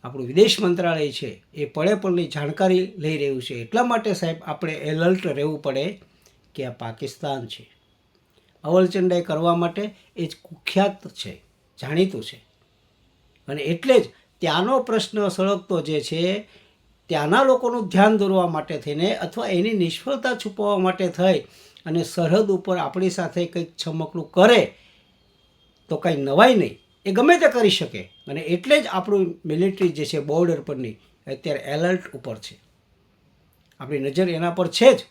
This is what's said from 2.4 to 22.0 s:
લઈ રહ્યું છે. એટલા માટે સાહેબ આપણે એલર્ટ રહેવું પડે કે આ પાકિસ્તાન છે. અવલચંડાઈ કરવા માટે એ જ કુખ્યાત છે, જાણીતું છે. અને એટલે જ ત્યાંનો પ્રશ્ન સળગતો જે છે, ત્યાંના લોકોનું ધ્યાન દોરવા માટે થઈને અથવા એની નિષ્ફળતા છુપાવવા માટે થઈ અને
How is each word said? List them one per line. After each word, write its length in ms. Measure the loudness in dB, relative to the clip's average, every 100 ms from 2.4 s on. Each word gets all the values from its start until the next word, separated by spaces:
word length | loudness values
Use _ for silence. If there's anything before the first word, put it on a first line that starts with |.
| -6 0 2 2 0 -6
લઈ 200 | -4 -2
રહ્યું 240 | -2 -4
છે. 140 | -6 -10
એટલા 220 | -4 0
માટે 300 | 0 0 -2
સાહેબ 260 | -4 -4 -6
આપણે 300 | -10 -8 -6 -6 -4
એલર્ટ 360 | 0 2 2 -2 -4
રહેવું 220 | -4 -4
પડે 240 | -4 -4 -4 -8 -18 _ _ _ _
કે 100 | -10 -10
આ 100 | -10
પાકિસ્તાન 600 | -12 -10 -12 -8 -8 -6 -8
છે. 160 | -16 -20 _ _ _ _ _ _ _ _ _
અવલચંડાઈ 640 | 0 2 2 2 0 0 -2
કરવા 260 | 0 0 2
માટે 280 | 0 -4 -10 -12 _ -10
એ 80 | -10
જ 40 | -10
કુખ્યાત 580 | _ -12 -2 2 0 -2 -18
છે, 200 | -14 -14 -16 _ _ _ _
જાણીતું 440 | -4 0 0 -2
છે. 140 | -12 -16 _ _ _ _ _ _ _ _ _ _ -12
અને 140 | -8
એટલે 340 | -4 -4 4 4
જ 60 | 4 _ _ _
ત્યાંનો 380 | 0 0 2 0
પ્રશ્ન 340 | 0 -2 -2 -2 -2
સળગતો 520 | 0 0 0 -2 -4
જે 180 | -2 -4
છે, 200 | -2 -2 -2 -2 -8 -20 _ _ _ _ _
ત્યાંના 340 | -2 2 4
લોકોનું 460 | 4 4 2 -4 0
ધ્યાન 280 | 4 6 4
દોરવા 300 | 2 2 0
માટે 280 | -2 -6 -8
થઈને 280 | -6 -2 -2 -2
અથવા 340 | -6 -6 -2 0
એની 200 | 0 0
નિષ્ફળતા 520 | -2 -2 -6 -4 -2 -4
છુપાવવા 500 | -8 -4 -2 2 0
માટે 220 | 0 -4
થઈ 300 | 2 2 2 -2 -20 -20 _ -4
અને 160 | -2